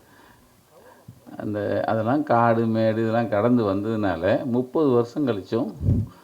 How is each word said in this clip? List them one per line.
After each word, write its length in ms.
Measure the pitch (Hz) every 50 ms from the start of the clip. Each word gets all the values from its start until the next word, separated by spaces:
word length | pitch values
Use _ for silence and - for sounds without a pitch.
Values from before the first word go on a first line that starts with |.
| - _ - - - - - _ _ _ _ _ _ _ _ - - - - - _ - - - _ - - -
அந்த, 460 | - 110 104 104 101 101 98 101 - -
அதெல்லாம் 360 | 110 113 110 113 131 156 147
காடு 420 | - 127 117 117 120 113 113 117
மேடு 360 | 113 113 113 113 110 110 113
இதெல்லாம் 280 | 113 110 107 117 120 101
கடந்து 460 | 104 101 107 123 123 120 113 101 -
வந்ததுனால 680 | 101 101 110 113 107 104 95 87 82 85 95 117 - -
முப்பது 460 | 131 113 123 127 123 - 165 156 139
வருஷம் 380 | 123 120 117 117 - 156 151 127
கழிச்சும் 460 | 113 98 92 - - 113 135 220 - - 85 - - - - - - -